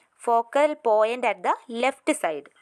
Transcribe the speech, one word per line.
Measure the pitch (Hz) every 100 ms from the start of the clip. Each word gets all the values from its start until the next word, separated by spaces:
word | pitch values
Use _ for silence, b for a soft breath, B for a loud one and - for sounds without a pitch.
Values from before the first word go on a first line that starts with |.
| b _
focal | 240 233 233 277 202 196
point | 233 214 220 247
at | 233 190
the | 226 453 -
left | 233 254 - - -
side. | 170 147 - _